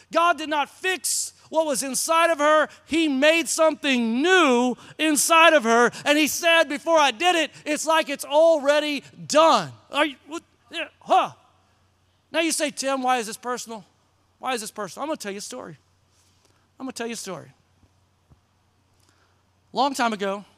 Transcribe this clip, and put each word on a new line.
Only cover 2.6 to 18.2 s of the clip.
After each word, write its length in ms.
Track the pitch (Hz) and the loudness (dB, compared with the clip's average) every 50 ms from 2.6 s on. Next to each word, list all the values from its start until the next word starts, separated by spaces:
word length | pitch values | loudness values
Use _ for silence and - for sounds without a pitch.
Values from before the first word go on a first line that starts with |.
| 285 - - - _ | 2 -2 -6 -14 _
He 220 | - 277 330 330 | -4 -2 0 0
made 400 | 311 269 262 285 311 330 339 285 | 0 0 2 4 4 4 2 0
something 720 | 214 - - 320 311 302 - - 285 262 240 233 226 226 247 | -2 -2 0 0 0 0 -2 -2 -2 0 0 0 -2 -2 0
new 540 | 294 359 381 370 330 277 247 240 247 247 233 - - - - | 2 4 4 4 6 4 4 2 2 0 -2 -6 -10 -14 -8
inside 560 | - 302 311 302 - - - 330 320 320 339 320 | -4 -2 0 0 0 0 2 4 6 6 6 6
of 100 | 294 214 | 4 4
her. 280 | 233 226 233 240 220 - - - | 4 4 4 4 2 0 -2 0
And 140 | 277 294 | 0 2
he 100 | 302 311 | 2 2
said, 380 | 254 - - 349 330 330 330 320 | 0 -2 -2 0 2 4 4 2
"Before 320 | 269 294 262 - 320 330 320 | 0 -2 -6 -2 2 2 4
I 120 | 294 269 | 4 2
did 240 | 226 214 339 359 359 | 0 0 0 2 2
it, 160 | 330 302 - - - - | 2 0 -4 -6 -10 -6
it's 220 | 285 302 269 - | -6 -6 -4 -2
like 240 | 294 320 320 311 - | 0 0 0 0 -2
it's 160 | 285 269 - | -6 -10 -6
already 760 | 269 285 302 330 330 330 294 254 277 294 302 302 302 294 254 - - - 175 170 | 0 2 4 6 6 4 4 2 0 0 2 0 -2 -4 -6 -8 -12 -18 -16 -8
done." 440 | - - 294 320 320 269 214 170 135 117 104 _ _ | 0 2 4 6 6 4 2 0 -4 -10 -18 _ _
Are 140 | 254 277 311 | -2 -2 -2
you, 120 | 311 254 - _ | -2 -4 -10 _
what, 160 | - 302 339 - _ _ _ _ _ | -16 -16 -16 -16 _ _ _ _ _
yeah, 180 | 294 339 302 - _ _ | -12 -12 -12 -12 _ _
huh? 320 | - - 330 370 285 180 127 _ _ _ _ _ _ _ _ _ _ _ _ _ _ _ _ _ _ _ | -4 0 0 2 0 0 -6 _ _ _ _ _ _ _ _ _ _ _ _ _ _ _ _ _ _ _
Now 100 | - 311 | -4 -4
you 100 | 339 320 | -2 -2
say, 180 | - - 320 285 | -2 -4 -4 -6
"Tim, 320 | - - 262 269 269 262 | -6 -6 -6 -4 -4 -2
why 160 | 254 254 254 | -2 -2 -2
is 100 | 247 220 | -2 -4
this 100 | 208 214 | -6 -12
personal? 480 | - - 240 247 226 - 214 233 208 165 _ _ _ _ _ _ _ _ _ _ _ | -12 -10 -10 -10 -10 -10 -14 -16 -18 -18 _ _ _ _ _ _ _ _ _ _ _
Why 140 | - 254 262 | -8 -8 -8
is 80 | 233 | -8
this 100 | 214 196 | -8 -10
personal?" 320 | - 214 208 175 - 202 262 | -12 -10 -12 -10 -10 -10 -8
I'm 60 | 311 | -8
gonna 80 | 311 | -8
tell 140 | - - 202 | -8 -10 -10
you 60 | 196 | -12
a 40 | 208 | -12
story. 360 | 196 - 254 254 - 190 156 - _ _ _ _ _ _ _ _ _ _ _ _ _ _ _ _ _ _ _ | -12 -14 -14 -14 -14 -16 -18 -20 _ _ _ _ _ _ _ _ _ _ _ _ _ _ _ _ _ _ _
I'm 80 | - 262 | -14 -14
gonna 60 | 262 | -12
tell 160 | - - 233 | -10 -10 -10
you 60 | 233 233 | -10 -10
a 20 | |
story. 380 | - - 196 180 143 131 135 _ _ _ _ _ _ _ _ _ _ _ _ _ _ | -10 -12 -12 -12 -14 -14 -18 _ _ _ _ _ _ _ _ _ _ _ _ _ _